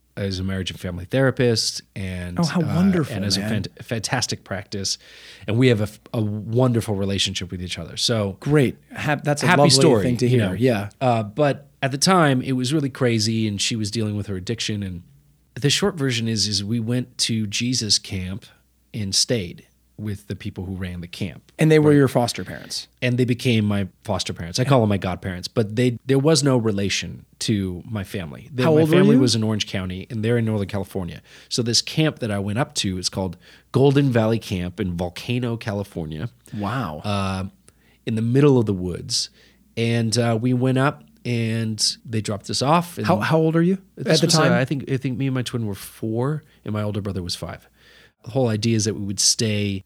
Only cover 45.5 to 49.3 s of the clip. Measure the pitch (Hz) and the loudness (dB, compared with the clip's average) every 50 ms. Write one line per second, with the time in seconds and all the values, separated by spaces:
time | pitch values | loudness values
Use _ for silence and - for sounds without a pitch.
45.5 | - 123 113 104 98 - - - - - - 110 110 113 123 139 156 151 - _ | -4 -4 -4 -4 -6 -8 -10 -16 -12 -8 -6 -4 -2 0 0 0 -2 -4 -6 _
46.5 | _ _ _ - 107 107 104 104 104 107 95 104 92 95 87 87 - - - 82 | _ _ _ -4 -4 -2 -2 -2 -4 -4 -4 -4 -4 -4 -6 -6 -8 -8 -8 -10
47.5 | - - - _ _ _ _ - - - - _ _ _ - 113 107 131 131 120 | -12 -14 -18 _ _ _ _ -20 -20 -20 -20 _ _ _ -18 -6 0 0 2 2
48.5 | 110 104 107 117 113 110 101 110 101 - 104 98 101 95 - - | 2 0 2 2 2 2 0 -2 -2 -4 -6 -6 -2 0 2 2